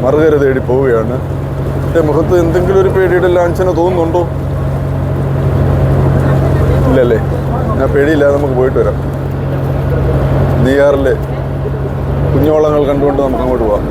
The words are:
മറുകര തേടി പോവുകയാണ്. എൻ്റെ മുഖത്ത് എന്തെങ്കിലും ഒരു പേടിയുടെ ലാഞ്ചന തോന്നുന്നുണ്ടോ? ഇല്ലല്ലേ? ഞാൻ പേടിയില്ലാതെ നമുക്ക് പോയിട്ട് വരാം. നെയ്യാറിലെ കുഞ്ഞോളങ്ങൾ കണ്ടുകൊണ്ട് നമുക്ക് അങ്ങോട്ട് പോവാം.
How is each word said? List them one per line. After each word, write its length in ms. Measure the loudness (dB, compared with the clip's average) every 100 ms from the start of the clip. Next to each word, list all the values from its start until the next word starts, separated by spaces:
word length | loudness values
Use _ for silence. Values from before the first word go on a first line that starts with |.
മറുകര 320 | 0 2 2 2
തേടി 180 | 2 0 0
പോവുകയാണ്. 460 | 0 2 0 0 -4 -4 -6 -4 -4 -4 -4 -2
എൻ്റെ 140 | 0 0
മുഖത്ത് 280 | 0 2 2
എന്തെങ്കിലും 360 | 2 0 2 2
ഒരു 60 | 2 2
പേടിയുടെ 340 | 2 2 2 2
ലാഞ്ചന 360 | 0 0 0 0
തോന്നുന്നുണ്ടോ? 420 | 0 0 0 0 -2 -4 -4 -4 -2 -2 -4 -4 -2 -2 -2 0 0 0 2 2 2 2 2 2 2 2 2 2 2 2 2
ഇല്ലല്ലേ? 300 | 2 2 0 0 -4 -2 -2 -2 0
ഞാൻ 80 | 0 2
പേടിയില്ലാതെ 400 | 2 2 2 2
നമുക്ക് 180 | 0 0
പോയിട്ട് 180 | 0 2
വരാം. 160 | 0 -2 -4 -6 -6 -4 -4 -2 -2 -2 -2 0 0 0 0 0 2 2 2
നെയ്യാറിലെ 480 | 4 2 2 0 0 -2 -6 -6 -4 -4 -4 -4 -4 -4 -2 0
കുഞ്ഞോളങ്ങൾ 480 | 2 2 2 2 0 0
കണ്ടുകൊണ്ട് 320 | 0 0 0 -2
നമുക്ക് 180 | -2 -2
അങ്ങോട്ട് 200 | -2 0
പോവാം. 180 | -2 -2